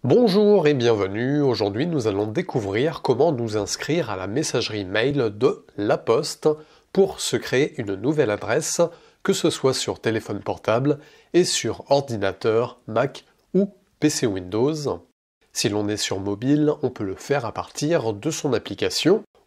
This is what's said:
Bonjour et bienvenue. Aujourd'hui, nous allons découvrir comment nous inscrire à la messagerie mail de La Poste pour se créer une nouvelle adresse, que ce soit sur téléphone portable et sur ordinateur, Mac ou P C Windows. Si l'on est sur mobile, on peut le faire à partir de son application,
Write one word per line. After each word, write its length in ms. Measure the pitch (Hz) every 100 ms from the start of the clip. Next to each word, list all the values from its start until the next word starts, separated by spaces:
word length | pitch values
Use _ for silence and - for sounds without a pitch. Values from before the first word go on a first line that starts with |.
| 123
Bonjour 600 | 196 240 190 208 202 151
et 60 |
bienvenue. 640 | 143 117 110 95 104 127 147
Aujourd'hui, 480 | 139 110 104 101 170
nous 200 | 156 110
allons 200 | 98 107
découvrir 760 | 110 180 131 101 101 151 147
comment 300 | - 117 165
nous 240 | 131 113 107
inscrire 540 | 98 - - 165 123
à 80 | 95
la 100 | 95
messagerie 560 | 110 - 127 107 107
mail 480 | 92 101 127 139 113 101
de 280 | 135 208 - -
La 200 | 104 160
Poste 520 | - 117 156 - 156 151 - _ _
pour 300 | - 190 -
se 160 | - -
créer 420 | - 131 147 -
une 160 | 101 98
nouvelle 340 | 120 156 120
adresse, 520 | 104 101 127 156 - 170 - _ _
que 80 | -
ce 180 | 190 165
soit 240 | - 131
sur 280 | 127 - 90
téléphone 400 | 117 110 - 104
portable 580 | - 98 - 113 139 143 - _ _
et 140 | 170 175
sur 440 | - 113 98 -
ordinateur, 920 | 139 139 113 98 95 117 110 120 - -
Mac 380 | 113 139 - _ _ _
ou 200 | 185 202 _ _ _
P 80 | 151
C 180 | - 120
Windows. 760 | 95 90 107 135 156 139 87 _ _ _ _ _
Si 160 | - 120
l'on 180 | 104 104
est 80 | 104
sur 240 | - 98
mobile, 540 | 98 101 127 151 151 147
on 80 | 131
peut 160 | - 101
le 100 | 95
faire 300 | - 139 110
à 80 |
partir 580 | 98 87 - 147 165 113
de 180 | 101 151
son 220 | 156 147
application, 720 | 113 - 98 - - 156 208 - _